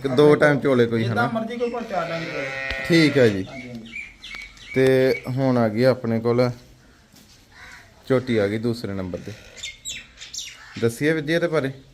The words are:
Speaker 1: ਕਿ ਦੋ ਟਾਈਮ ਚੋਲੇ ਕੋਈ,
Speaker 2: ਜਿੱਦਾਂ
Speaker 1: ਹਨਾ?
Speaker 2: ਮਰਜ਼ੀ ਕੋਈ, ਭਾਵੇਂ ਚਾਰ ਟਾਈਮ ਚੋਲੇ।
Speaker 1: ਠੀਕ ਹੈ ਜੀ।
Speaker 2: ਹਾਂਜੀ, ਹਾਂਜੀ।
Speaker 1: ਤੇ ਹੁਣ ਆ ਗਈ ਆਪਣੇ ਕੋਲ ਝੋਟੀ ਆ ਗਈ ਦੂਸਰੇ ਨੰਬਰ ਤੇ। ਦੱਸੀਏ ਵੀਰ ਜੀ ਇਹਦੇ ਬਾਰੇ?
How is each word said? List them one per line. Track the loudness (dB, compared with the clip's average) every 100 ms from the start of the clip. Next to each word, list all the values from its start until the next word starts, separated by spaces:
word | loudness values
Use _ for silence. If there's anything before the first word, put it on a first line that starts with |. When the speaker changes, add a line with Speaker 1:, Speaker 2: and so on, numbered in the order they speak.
Speaker 1:
ਕਿ | -2
ਦੋ | 4 6
ਟਾਈਮ | 6 4 2
ਚੋਲੇ | 2 2 2
ਕੋਈ, | 2
Speaker 2:
ਜਿੱਦਾਂ | 0 0 0
Speaker 1:
ਹਨਾ? | -2
Speaker 2:
ਮਰਜ਼ੀ | -6 -4
ਕੋਈ, | -4
ਭਾਵੇਂ | -4 -6
ਚਾਰ | -6 -4
ਟਾਈਮ | -6
ਚੋਲੇ। | -8 -8 -8 -8 -8 -6 2
Speaker 1:
ਠੀਕ | 4 4 6
ਹੈ | 4
ਜੀ। | 2
Speaker 2:
ਹਾਂਜੀ, | -6 -12 -14
ਹਾਂਜੀ। | -14 -14 -14 -16 -18 -16 -16 -16 -20 -6
Speaker 1:
ਤੇ | 2 4 4 4 0 -4
ਹੁਣ | -2 2 2
ਆ | 2
ਗਈ | 2
ਆਪਣੇ | 2 2 0 -2
ਕੋਲ | 0 2 0 -2 -14 -20 _ _ _ -20 -20 -20 _ -20 -20 -20 -20 _ 0
ਝੋਟੀ | 0 2 0
ਆ | 0
ਗਈ | 0
ਦੂਸਰੇ | -4 -4 -6
ਨੰਬਰ | -8 -8 -8 -12
ਤੇ। | -16 -20 -16 -16 -14 -14 -14 -16 -20 -16 -14 -14 -16 -16 -2
ਦੱਸੀਏ | -2 0 0
ਵੀਰ | 0
ਜੀ | 0
ਇਹਦੇ | 0 0
ਬਾਰੇ? | -2 -4 -6 -18